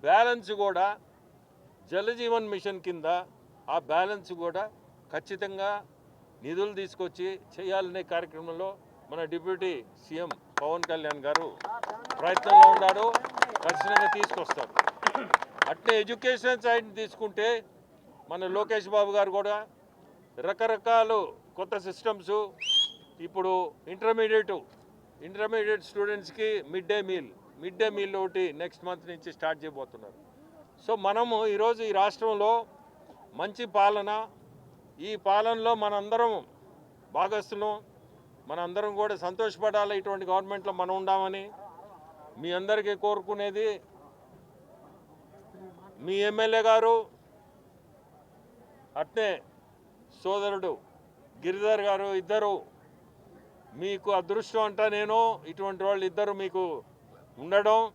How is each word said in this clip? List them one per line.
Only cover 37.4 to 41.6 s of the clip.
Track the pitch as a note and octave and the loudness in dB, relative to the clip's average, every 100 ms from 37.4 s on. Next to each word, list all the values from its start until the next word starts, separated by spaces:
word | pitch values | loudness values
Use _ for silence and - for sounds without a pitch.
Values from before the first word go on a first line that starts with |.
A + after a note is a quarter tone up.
| G3 G3+ G#3 G#3+ - - - - - - - | -6 -6 -4 -6 -12 -20 -20 -20 -20 -20 -10
మనందరం | D#3+ F3 F3+ G#3 G3+ | -6 -4 -4 -4 -2
కూడా | G#3 G3 | -2 -2
సంతోషపడాలి | F3 F#3 A3 E3 G#3+ G#3 G3+ G3+ | -6 -2 -4 0 0 0 0 -2
ఇటువంటి | G3 G3 F#3 | -4 -6 0
గవర్నమెంట్లో | F#3 G3 G3+ G3 F#3 | -2 0 -8 -6 -4
మనం | F3+ F#3+ | -2 -2
ఉండామని. | F#3+ F#3+ F#3+ F#3+ G3 G#3 | 0 0 0 -4 -10 -16